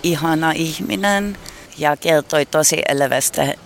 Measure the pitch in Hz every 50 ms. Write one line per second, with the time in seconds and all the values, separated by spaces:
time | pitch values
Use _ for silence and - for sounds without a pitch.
0 | - 175 170 147 151 165 160 156 160 160 156 147 165 160 156 - 190 - - 190
1 | 196 202 202 202 202 202 196 - - - - - - - - - 156 147 147 -
2 | - 170 160 151 143 - - 151 143 - - 156 156 - - - - - 143 139
3 | 139 131 127 131 139 - - - 143 139 143 - -